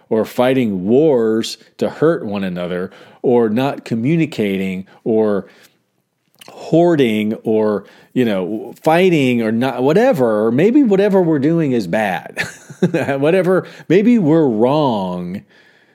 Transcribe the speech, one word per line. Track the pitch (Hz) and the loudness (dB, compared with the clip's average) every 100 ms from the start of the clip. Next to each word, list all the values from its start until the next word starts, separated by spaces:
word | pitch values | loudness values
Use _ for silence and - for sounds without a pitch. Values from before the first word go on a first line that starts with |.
| - | -4
or | 110 101 | -2 -2
fighting | - 123 135 113 95 | 0 0 2 0 -2
wars | 92 123 160 127 113 110 107 - _ - | 0 2 4 2 2 -2 -4 -10 _ -6
to | 107 | -6
hurt | - 151 170 110 | 0 0 0 -4
one | 101 | -6
another, | 95 90 87 90 95 - - - | -6 -6 -6 -6 -8 -12 -20 -8
or | - 120 113 | 0 2 2
not | 110 135 135 - | 0 -2 -6 -6
communicating, | 117 120 165 156 - 104 95 95 92 92 - | -4 0 0 -2 -2 -4 -2 -4 -8 -12 -12
or | 110 110 107 98 95 _ _ _ _ _ _ _ _ _ - | -2 0 0 -2 -6 _ _ _ _ _ _ _ _ _ -20
hoarding, | - - 160 175 160 120 107 107 110 | -18 -2 2 2 2 2 0 -2 -4
or, | 120 110 107 101 - - _ | -2 0 0 -2 -6 -20 _
you | 123 | -4
know, | 117 98 90 107 101 - | -2 -2 -4 -8 -10 -6
fighting, | 156 165 190 165 131 120 | 0 2 4 2 2 0
or | 110 | 0
not, | 113 131 123 | -2 -2 -2
whatever, | 131 170 254 185 120 107 113 | 0 2 2 2 2 2 0
or | |
maybe | 123 202 285 | 2 2 2
whatever | 254 190 208 190 | 2 2 2 2
we're | 170 151 | 2 0
doing | 143 170 151 | 0 0 0
is | 120 90 | -2 -2
bad. | 101 104 82 - - - - - - | -2 -2 -4 -10 -10 -12 -12 -20 -2
<laughs> | |
Whatever, | 185 160 123 139 147 185 175 185 - - - | -2 0 -2 0 2 2 2 0 -2 -14 0
maybe | 175 226 240 | 2 4 4
we're | 156 165 147 | 4 4 2
wrong | 107 120 151 143 107 92 90 87 98 - _ _ _ _ | 2 2 2 0 0 -4 -6 -8 -10 -14 _ _ _ _